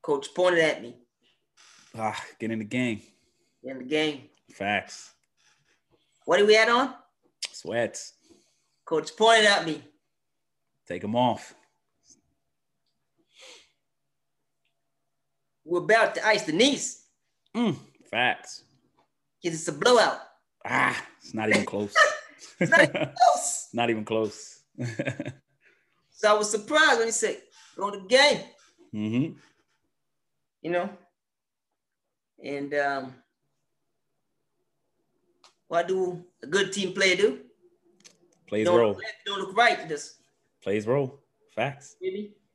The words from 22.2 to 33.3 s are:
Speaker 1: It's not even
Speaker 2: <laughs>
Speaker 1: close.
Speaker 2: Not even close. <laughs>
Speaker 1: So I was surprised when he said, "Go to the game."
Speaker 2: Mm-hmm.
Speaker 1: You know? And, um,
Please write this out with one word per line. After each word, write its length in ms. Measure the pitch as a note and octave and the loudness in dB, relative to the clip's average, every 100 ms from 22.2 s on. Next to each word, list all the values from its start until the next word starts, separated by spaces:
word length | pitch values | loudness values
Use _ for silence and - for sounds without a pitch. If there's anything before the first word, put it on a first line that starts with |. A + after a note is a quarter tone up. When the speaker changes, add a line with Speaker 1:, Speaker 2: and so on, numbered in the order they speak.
| - - - - | -14 -20 -20 -4
Speaker 1:
It's 120 | E3+ | 2
not 100 | E4 D3+ | 4 4
even 240 | - - | 2 -6
Speaker 2:
<laughs> 0 | - | 2
Speaker 1:
close. 520 | F#4 - - - - | 2 4 -2 -8 -8
Speaker 2:
Not 160 | A#2 A#2 | -4 -2
even 140 | A2 | -2
close. 580 | G#2+ A2 G#2+ - - - _ - | -2 -2 -2 -6 -20 -20 _ -10
<laughs> 540 | B2 A2 - - - - _ _ _ _ _ _ _ | -10 -6 -8 -8 -12 -14 _ _ _ _ _ _ _
Speaker 1:
So 160 | _ G#3+ | _ 2
I 80 | G#3 | 2
was 100 | G#3 | 2
surprised 460 | A3 - D4+ D#4 A#3+ | -4 0 4 6 4
when 100 | A3+ | 2
he 20 | |
said, 320 | A3 G#3 - _ _ - - | -2 -4 -6 _ _ -20 -8
"Go 140 | G3 | -8
to 80 | G3+ | -8
the 80 | F#3+ | 2
game." 340 | B3+ D4 G#3+ - _ _ _ _ | 6 6 4 -4 _ _ _ _
Speaker 2:
Mm-hmm. 440 | G#2+ G#2+ A#2 C#3+ - _ _ _ _ _ _ _ _ _ _ _ _ | -6 -2 -2 -2 -6 _ _ _ _ _ _ _ _ _ _ _ _
Speaker 1:
You 80 | D#3+ | -4
know? 180 | F3 G3 - _ _ _ _ _ _ _ _ _ _ _ _ _ _ | -4 -4 -10 _ _ _ _ _ _ _ _ _ _ _ _ _ _
And, 280 | - C#3+ C#3+ | -12 -10 -4
um, 400 | D3 C#3+ C#3 C3 B2+ _ | -2 -2 -4 -8 -16 _